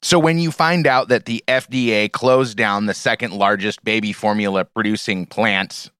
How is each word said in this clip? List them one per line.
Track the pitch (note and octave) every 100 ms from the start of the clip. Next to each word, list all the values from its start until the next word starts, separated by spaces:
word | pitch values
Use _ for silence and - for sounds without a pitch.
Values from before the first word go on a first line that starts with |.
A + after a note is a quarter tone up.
So | - F3
when | D#3+ E3
you | E3+
find | - E3 F3 D3
out | C3 A#2+
that | B2 -
the | A#2 -
F | C3 -
D | B2+ B2
A | G#2+ G#2
closed | - B2+ C3 C3 G#2+
down | A2 G2+ G#2
the |
second | F#2+ - A2+ A#2+
largest | G2 G2+ G#2 G2+ -
baby | - A2 G#2+
formula | G2+ G#2+ G#2+ G2+ G2
producing | F#2 - G#2+ G#2+ - F#2+ F2+
plant, | - A2 G2 G2 - - _